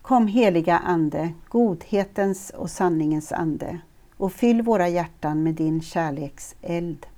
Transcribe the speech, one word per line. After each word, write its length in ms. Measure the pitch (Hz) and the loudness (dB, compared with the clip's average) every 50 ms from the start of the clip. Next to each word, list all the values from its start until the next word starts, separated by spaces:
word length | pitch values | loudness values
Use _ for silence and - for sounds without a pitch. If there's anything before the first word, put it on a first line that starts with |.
Kom, 260 | - - 262 240 226 | 2 2 4 4 4
heliga 500 | 208 196 247 233 202 175 170 165 175 170 | 4 4 4 4 6 4 4 2 4 2
ande, 560 | - - - 175 165 160 151 156 156 156 170 160 - - - | 2 2 0 2 2 2 2 0 -2 -4 -4 -6 -10 -14 -2
godhetens 1000 | - 233 240 220 175 165 - - 214 196 196 196 - - 196 196 190 190 - - | 2 2 2 2 2 -2 -4 -2 0 0 0 -2 -2 -2 0 0 0 -4 -8 -16
och 200 | - - - 170 | -12 -10 -10 -10
sanningens 600 | - - 190 180 170 160 156 151 156 151 151 - | -2 0 0 2 2 2 2 0 0 -2 -2 -4
ande, 480 | - - 170 160 - - - - 170 170 - _ _ _ _ _ _ | -6 -4 -2 -2 -4 -4 -6 -8 -10 -10 -14 _ _ _ _ _ _
och 160 | - 196 190 190 | -4 -4 -4 -2
fyll 280 | - 247 240 233 233 | 0 2 4 4 2
våra 280 | 226 233 226 196 175 175 | 2 2 2 2 2 2
hjärtan 540 | 175 175 170 160 - - - 151 151 156 160 | 0 -2 -4 -4 -10 -6 -6 -2 -2 0 0
med 120 | 160 160 | 0 0
din 260 | 160 160 156 160 160 | 0 -2 0 0 -2
kärlekseld. 1200 | 160 - - 175 165 156 139 151 151 139 - - - - - - - - 170 170 170 175 156 139 - - - | -4 -4 -4 -4 -2 -2 -4 -6 -8 -10 -12 -16 -20 -20 -20 -14 -8 -6 -6 -4 -4 -6 -8 -10 -14 -20 -20